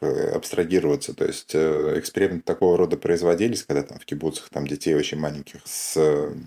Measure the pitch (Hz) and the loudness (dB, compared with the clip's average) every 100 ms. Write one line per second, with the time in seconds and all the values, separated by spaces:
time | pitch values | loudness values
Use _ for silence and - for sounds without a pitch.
0 | 73 65 80 82 - - 82 92 78 139 | -2 0 0 -2 -2 -2 2 2 2 0
1 | - - - - - 78 80 76 76 76 | -2 -4 -4 -4 -4 0 2 2 0 -2
2 | - 92 95 85 - 85 90 87 87 - | -2 0 0 0 -4 2 4 4 2 0
3 | - 85 87 85 113 - - 71 69 - | 0 2 2 2 2 -2 -2 -4 -4 -10
4 | - 73 78 - - 76 71 73 82 76 | -10 -6 -4 -6 -8 -8 -6 -4 2 2
5 | 73 76 76 73 - - - - - 80 | 0 -4 -4 -6 -12 -18 -12 -10 -4 2
6 | 78 73 76 65 | 4 4 0 -8